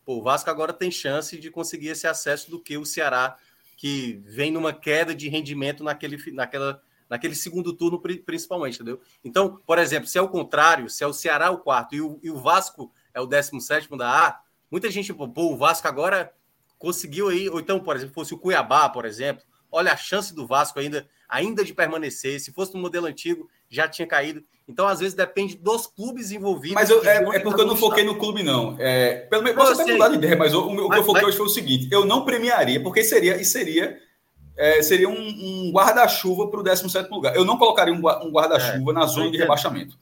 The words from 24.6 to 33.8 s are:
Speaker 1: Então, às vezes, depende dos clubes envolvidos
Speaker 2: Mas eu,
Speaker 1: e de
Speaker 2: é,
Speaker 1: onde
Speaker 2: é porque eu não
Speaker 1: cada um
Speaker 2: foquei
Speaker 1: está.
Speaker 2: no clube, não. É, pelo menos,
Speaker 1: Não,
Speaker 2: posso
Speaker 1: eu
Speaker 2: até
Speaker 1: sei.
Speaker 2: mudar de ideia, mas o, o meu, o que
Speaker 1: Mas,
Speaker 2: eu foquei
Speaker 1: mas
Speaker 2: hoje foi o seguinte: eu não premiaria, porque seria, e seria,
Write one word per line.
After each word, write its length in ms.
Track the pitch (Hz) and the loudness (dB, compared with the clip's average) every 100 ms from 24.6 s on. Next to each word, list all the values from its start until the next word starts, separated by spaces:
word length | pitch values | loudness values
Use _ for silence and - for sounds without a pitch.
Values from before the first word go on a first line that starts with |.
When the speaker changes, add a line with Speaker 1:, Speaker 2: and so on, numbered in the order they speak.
| - | -10
Speaker 1:
Então, 200 | 123 196 | -2 0
às 140 | 190 | 0
vezes, 140 | 190 | -2
depende 420 | 190 185 196 196 170 | -2 -2 -2 -6 -4
dos 300 | 175 226 - | -2 -2 -4
clubes 460 | - 226 247 202 | -10 -10 -10 -10
envolvidos 420 | 202 196 175 143 | -6 -4 -4 -2
Speaker 2:
Mas 160 | 196 214 | 2 6
eu, 80 | 226 | 6
Speaker 1:
e 40 | |
de 60 | 196 | 6
Speaker 2:
é, 180 | 208 202 | 4 4
Speaker 1:
onde 100 | 196 | 0
Speaker 2:
é 40 | |
porque 200 | 202 202 | 0 2
eu 60 | 214 | 2
não 80 | |
Speaker 1:
cada 120 | 220 220 | 4 2
um 20 | |
Speaker 2:
foquei 140 | 214 | 4
Speaker 1:
está. 100 | 208 | 2
Speaker 2:
no 60 | 214 | 0
clube, 240 | 311 214 | -4 -2
não. 340 | 165 131 113 - | 0 0 -2 -2
É, 460 | 131 127 123 - - | 0 2 2 0 -2
pelo 120 | 220 | 0
menos, 140 | 240 233 | 2 4
Speaker 1:
Não, 80 | |
Speaker 2:
posso 80 | 269 | 6
Speaker 1:
eu 100 | 240 | 6
Speaker 2:
até 20 | |
Speaker 1:
sei. 100 | 330 | 4
Speaker 2:
mudar 140 | 226 214 | 4 6
de 80 | 151 | 4
ideia, 200 | 160 165 | 2 4
mas 180 | 156 | 4
o, 120 | 156 - | 2 0
o 80 | |
meu, 100 | 202 190 | -2 2
o 20 | |
que 20 | |
Speaker 1:
Mas, 80 | 208 | 2
Speaker 2:
eu 60 | |
foquei 180 | 208 185 | 4 4
Speaker 1:
mas 60 | 202 | 4
Speaker 2:
hoje 80 | 190 | 2
foi 100 | 208 | 0
o 40 | |
seguinte: 380 | 233 156 127 127 | -2 0 -2 2
eu 140 | 202 | 2
não 200 | 196 247 | 4 2
premiaria, 580 | 262 240 240 233 131 135 | 0 0 2 2 2 0
porque 200 | 185 185 | 0 0
seria, 380 | 220 233 175 185 | 4 4 4 2
e 40 | |
seria, 540 | 190 254 180 160 | 0 -2 -2 -2